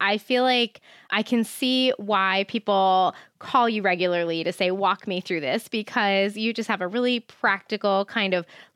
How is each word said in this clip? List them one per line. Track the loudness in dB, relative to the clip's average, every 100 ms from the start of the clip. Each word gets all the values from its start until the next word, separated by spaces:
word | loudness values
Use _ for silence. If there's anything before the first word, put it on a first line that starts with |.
I | 0 -2
feel | 0 2
like | 2 2 0 -6 -20 -20 -6
I | -4
can | 0 0
see | 0 -2 0 2 2 0
why | -2 0 2 0 -2
people | -4 0 2 4 4 2 -2 -14 -20
call | 0 2 2
you | 2
regularly | 0 0 0 0 0 -2
to | -2
say, | -2 -2
"Walk | 0 0 0 -4
me | -6
through | -4 -4
this," | -2 -4 -4
because | -6 -4 -2 0 2 0 -2
you | -4
just | -4 -4
have | -4
a | -4
really | -2 0 -2
practical | -6 -2 0 0 -4 -2 0 0
kind | 0 -2 0
of, | 0 -2 -14 -18